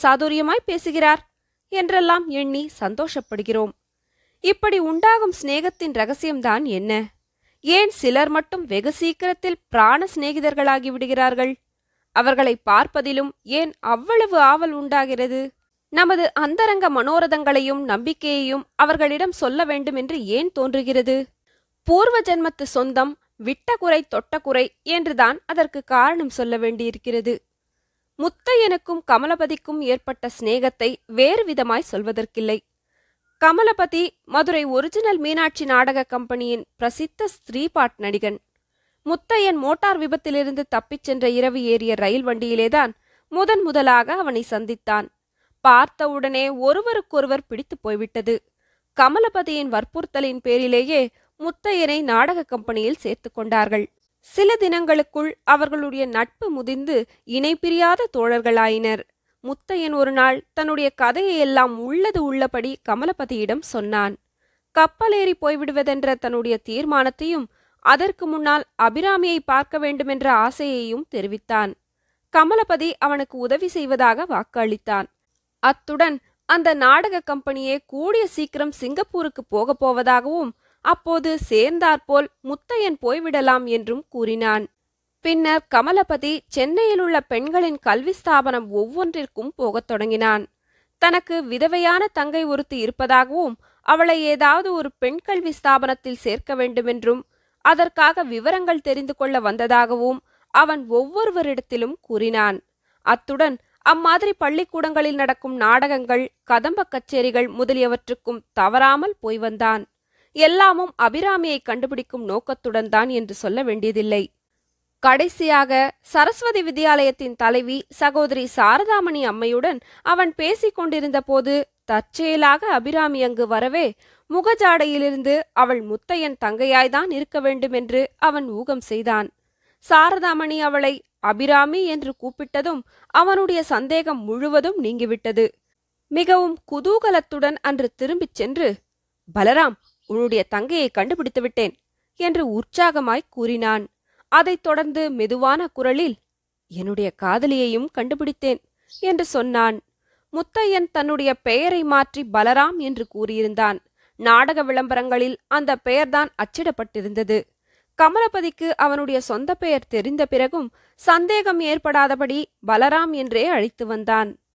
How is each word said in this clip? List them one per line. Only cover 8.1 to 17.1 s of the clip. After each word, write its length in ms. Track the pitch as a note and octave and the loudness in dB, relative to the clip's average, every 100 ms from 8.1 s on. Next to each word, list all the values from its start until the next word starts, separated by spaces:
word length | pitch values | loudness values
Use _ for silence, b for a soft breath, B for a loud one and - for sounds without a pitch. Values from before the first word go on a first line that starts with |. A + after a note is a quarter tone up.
| B3+ D4+ | 2 2
மட்டும் 360 | D#4 D#4 F#4+ D4+ | 0 -4 -8 -6
வெகு 260 | G3+ B3 | -4 -4
சீக்கிரத்தில் 680 | - E4 D#4+ F4+ F4+ F#4 E4+ _ | -2 -4 -2 -4 -4 -4 -6 _
பிராண 380 | A#3 G#3+ C#4+ F#4+ | 4 6 4 0
சிநேகிதர்களாகி 720 | D#4+ C#4+ D4+ D4 C#4+ C#4 C4+ B3+ | -4 -6 -2 -2 0 0 0 -2
விடுகிறார்கள்? 760 | B3+ B3+ C4 B3+ B3 B3+ C4 _ _ _ _ _ | -6 -4 0 0 0 -2 -4 _ _ _ _ _
அவர்களை 440 | - B3 C4 C4 A#3+ - | 0 2 4 2 0 2
பார்ப்பதிலும் 600 | G#3 B3+ D4+ C4+ C4+ C#4 - | 4 4 -2 -2 -2 -4 -8
ஏன் 300 | G#3+ C#4+ D#4+ - | -6 -4 -4 -6
அவ்வளவு 580 | - A#3 D#4+ A#4 G#4+ F4 | -4 -2 2 2 4 6
ஆவல் 320 | C4+ D#4 E4 | 6 6 0
உண்டாகிறது? 840 | D4 C#4+ C#4+ C4+ A#3+ B3+ C4 C4+ - _ _ _ | -4 -2 0 0 -2 -4 -4 -8 -12 _ _ _
நமது 460 | D4+ F4+ F#4 E4+ | 0 2 2 0
அந்தரங்க 560 | - F4 E4 A4 G4+ F#4 | 0 -2 0 0 2 0
மனோரதங்களையும் 880 | C4+ C4 | 0 0